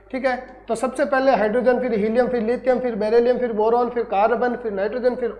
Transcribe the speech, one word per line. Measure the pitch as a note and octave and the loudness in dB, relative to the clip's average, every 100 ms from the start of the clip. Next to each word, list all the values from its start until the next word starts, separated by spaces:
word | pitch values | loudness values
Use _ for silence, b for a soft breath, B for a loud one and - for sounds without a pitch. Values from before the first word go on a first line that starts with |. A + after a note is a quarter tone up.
| - | -10
ठीक | C4 C4 | -4 -2
है। | B3 - - - | -4 -8 -16 -8
तो | A3 | -4
सबसे | C4 - C#4+ | -4 -2 0
पहले | C4 C4+ G#3 | 2 2 2
hydrogen, | G#3+ B3 A#3+ A#3+ | 2 2 2 2
फिर | B3 | 0
helium, | A3 A3 A#3 A#3+ | 0 0 2 0
फिर | A#3+ | 0
lithium, | G#3+ B3 B3+ B3 | -2 -2 0 0
फिर | B3 G#3+ | -2 -2
beryllium, | G#3+ A#3 A#3+ A#3+ | 2 4 4 2
फिर | A#3+ | 0
boron, | G#3 A3 A#3+ A#3+ | 0 2 2 0
फिर | A#3+ | -2
carbon, | A3 G3 A3+ A#3 B3 A#3+ | -2 2 2 2 0 -2
फिर | A3+ | -6
nitrogen, | G3 G#3 B3 B3 B3 | -4 -4 0 -2 0
फिर | A#3 | -4